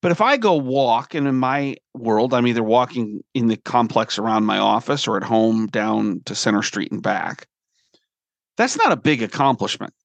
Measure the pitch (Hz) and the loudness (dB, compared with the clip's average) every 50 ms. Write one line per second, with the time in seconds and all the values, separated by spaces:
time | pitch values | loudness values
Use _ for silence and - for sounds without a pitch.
0 | - 180 170 - 214 240 285 285 226 208 180 156 139 127 131 139 135 120 113 - | 2 0 2 2 2 2 2 2 4 2 2 2 2 0 0 2 2 2 2 0
1 | - - - 160 143 139 135 131 127 127 131 143 139 139 127 - _ _ _ 127 | 0 -4 -4 -2 0 0 0 0 0 0 0 -2 -2 -4 -6 -10 _ _ _ -8
2 | 120 113 110 107 113 127 123 123 120 123 117 117 113 110 110 123 127 123 - 127 | -2 0 2 2 2 2 2 2 2 2 2 0 0 2 2 2 2 0 -2 -6
3 | 117 104 104 - - _ _ 135 120 113 110 - _ - - 120 120 110 - 117 | -6 -6 -6 -12 -14 _ _ 0 0 0 0 -2 _ 0 2 2 2 2 2 0
4 | 110 - - - 104 113 110 110 107 107 101 101 104 107 107 110 117 - 143 143 | 0 0 -4 -4 -2 0 0 0 0 0 0 0 2 2 2 0 0 -2 -4 -4
5 | - - 110 98 98 - 117 113 113 113 113 113 110 104 - 113 107 110 110 110 | -2 -4 -4 -4 -2 0 2 2 2 4 2 0 -2 -2 -2 -2 -2 0 -2 0
6 | 107 107 95 - - - 104 - - 123 104 101 104 - - 104 92 - - - | 0 -2 -4 -4 -8 -10 -8 -4 -2 0 0 0 0 -2 -4 -6 -6 -6 -6 -6
7 | - 101 101 95 80 - - - - _ _ _ _ _ _ _ _ _ _ _ | -4 -2 -2 -2 -4 -6 -10 -12 -16 _ _ _ _ _ _ _ _ _ _ _
8 | _ _ _ _ _ _ _ _ _ _ _ - 220 262 - - 453 359 190 135 | _ _ _ _ _ _ _ _ _ _ _ 0 0 0 2 0 2 2 2 2
9 | - 151 151 139 113 104 - - 143 139 131 - - - - - 107 - _ _ | 2 0 0 0 -2 -6 -2 0 2 2 2 0 -2 -6 -6 -6 -8 -14 _ _
10 | _ | _